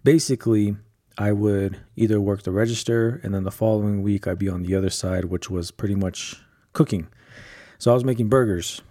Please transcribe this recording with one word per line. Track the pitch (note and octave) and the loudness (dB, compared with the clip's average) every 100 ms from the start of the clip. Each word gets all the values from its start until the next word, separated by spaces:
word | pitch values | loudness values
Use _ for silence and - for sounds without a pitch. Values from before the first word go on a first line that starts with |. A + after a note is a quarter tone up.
basically | C3 D#3+ - B2+ A#2 G#2+ G#2 G#2 - _ _ - | 6 4 2 -2 2 2 2 -2 -12 _ _ -4
I | G#2 | 0
would | G#2 G#2 G2+ G2 F#2+ - - | 2 2 2 0 -4 -14 -2
either | A2+ G#2+ | 2 2
work | G2+ G2+ | 2 -2
the | F#2 | -2
register | F#2+ A#2 A2+ - A#2 A2+ C3 | 0 0 -2 0 0 0 -2
and | - | -4
then | G2 | -4
the | F#2+ | -4
following | - A2 G#2+ G#2 G2+ | 0 0 2 0 -2
week | G2+ G2+ | 0 -2
I'd | G2 F#2 | -2 -4
be | G2 | -4
on | F2+ | -4
the | F2+ | -2
other | F#2+ F#2+ | 0 0
side, | - F#2 F#2 | -2 -2 -2
which | F2 F2+ - | -2 -6 -4
was | F#2 E2+ | -6 -6
pretty | - G2+ | -6 -4
much | G2 F#2+ - - - _ _ _ | -2 -2 -6 -14 -16 _ _ _
cooking. | - D3+ G2 D#2 _ _ - - - - _ | 0 0 0 -6 _ _ -20 -20 -20 -20 _
So | A#2+ | 2
I | |
was | B2 | 4
making | B2+ A#2+ G#2+ | 2 0 2
burgers | C3 A#2 F2 - - - | 4 2 0 -4 -12 -18